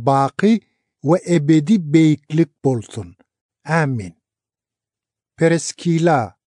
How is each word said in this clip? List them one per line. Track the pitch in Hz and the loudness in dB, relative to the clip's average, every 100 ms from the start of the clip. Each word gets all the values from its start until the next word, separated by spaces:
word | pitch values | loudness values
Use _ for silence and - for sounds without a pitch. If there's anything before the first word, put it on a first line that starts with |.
| 120 | 0
baky | 139 139 - 202 220 - _ _ _ | 0 0 0 0 0 -2 _ _ _
we | 139 180 - 175 | -2 -2 0 -2
ebedi | 147 160 147 220 151 | 2 2 2 0 2
beýiklik | 160 160 151 _ 156 165 _ | 2 2 0 _ -2 -2 _
bolsun. | 135 123 104 - 90 90 _ _ _ _ - | -4 -4 -6 -14 -16 -20 _ _ _ _ -4
Amin. | 165 147 123 92 - _ _ _ _ _ _ _ _ _ _ _ _ | -2 -2 -4 -8 -16 _ _ _ _ _ _ _ _ _ _ _ _
Pereskila, | 165 165 - - 175 165 170 147 104 - | 0 0 -4 -8 -4 0 0 0 -2 -10